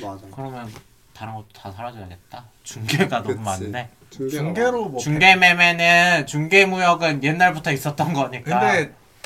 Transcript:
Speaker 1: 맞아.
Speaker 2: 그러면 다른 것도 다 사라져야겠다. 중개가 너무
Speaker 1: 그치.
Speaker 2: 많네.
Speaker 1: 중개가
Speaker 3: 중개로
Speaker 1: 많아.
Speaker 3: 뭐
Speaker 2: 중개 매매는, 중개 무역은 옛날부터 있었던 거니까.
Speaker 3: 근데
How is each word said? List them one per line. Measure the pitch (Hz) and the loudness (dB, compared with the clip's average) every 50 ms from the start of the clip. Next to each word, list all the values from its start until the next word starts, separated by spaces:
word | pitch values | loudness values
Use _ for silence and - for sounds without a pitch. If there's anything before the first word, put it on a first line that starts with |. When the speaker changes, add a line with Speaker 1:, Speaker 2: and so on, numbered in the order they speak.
Speaker 1:
맞아. | 113 101 98 95 98 95 95 | -12 -12 -12 -12 -16 -16 -14
Speaker 2:
그러면 | 135 135 135 131 123 120 110 110 120 - _ _ _ _ _ - | -12 -12 -10 -10 -12 -14 -14 -16 -18 -20 _ _ _ _ _ -18
다른 | - 110 110 110 | -16 -14 -12 -12
것도 | 110 107 _ - | -12 -14 _ -20
다 | - - 101 | -18 -16 -14
사라져야겠다. | 95 98 117 123 120 110 98 90 90 87 _ - - 123 123 - _ _ - | -12 -10 -12 -12 -12 -12 -16 -16 -16 -20 _ -20 -20 -20 -20 -20 _ _ -18
중개가 | - - 113 113 110 - 147 185 - 135 117 | -16 -12 -10 -6 -4 0 0 0 0 0 -4
너무 | 113 135 127 | -4 -4 -6
Speaker 1:
그치. | 107 110 104 95 95 98 104 | -4 -4 -4 -4 -4 -6 -8
Speaker 2:
많네. | 110 123 123 - _ _ _ - | -8 -10 -10 -12 _ _ _ -18
Speaker 1:
중개가 | - - 139 131 147 147 147 | -12 -8 -8 -6 -4 -4 -4
Speaker 3:
중개로 | 160 180 214 240 247 247 233 | -2 -2 0 0 0 0 -2
Speaker 1:
많아. | 214 175 | -4 -6
Speaker 3:
뭐 | 135 123 | -6 -6
Speaker 2:
중개 | 120 151 151 156 180 190 190 | -2 -2 2 4 6 6 6
매매는, | 185 180 180 175 175 175 175 170 170 170 170 175 175 175 180 175 156 139 | 6 6 4 6 6 4 2 2 2 4 4 6 6 6 4 2 0 0
중개 | - - 147 156 160 190 196 196 | -2 -4 -4 0 4 4 4 4
무역은 | 190 185 185 180 175 170 165 170 160 147 139 131 | 4 2 2 2 2 2 2 2 -2 0 0 0
옛날부터 | 147 156 175 180 180 160 156 - 170 143 | 0 2 4 2 2 2 0 -4 -4 -4
있었던 | 135 - 151 147 - 151 160 170 | -2 -4 -6 -2 -2 -2 -2 0
거니까. | 143 135 123 127 123 120 147 120 123 | -2 -2 -2 -4 -10 -6 -2 0 2
Speaker 3:
근데 | 127 127 190 175 151 135 - - _ _ _ _ - | 2 4 2 2 0 -2 -8 -20 _ _ _ _ -20